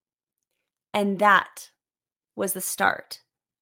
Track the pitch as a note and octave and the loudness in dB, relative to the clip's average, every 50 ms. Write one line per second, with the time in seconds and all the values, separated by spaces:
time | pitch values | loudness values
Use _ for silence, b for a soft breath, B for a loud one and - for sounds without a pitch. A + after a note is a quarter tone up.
0 | _ _ _ _ _ _ _ _ _ _ _ _ _ _ _ _ _ _ - G#3 | _ _ _ _ _ _ _ _ _ _ _ _ _ _ _ _ _ _ -4 -2
1 | G3+ G3+ G3 F3+ G#3 G#3 G3 F3+ - - - - - - _ _ _ _ _ _ | -2 -2 0 2 4 4 4 4 2 -2 -10 -20 -20 -20 _ _ _ _ _ _
2 | _ _ _ _ _ _ _ - G3 F#3+ - F#3 - - - - - G2 - - | _ _ _ _ _ _ _ -6 -6 -6 -6 -6 -8 -8 -4 0 0 0 0 -2
3 | - - - - _ _ _ _ _ _ _ _ | -6 -14 -20 -20 _ _ _ _ _ _ _ _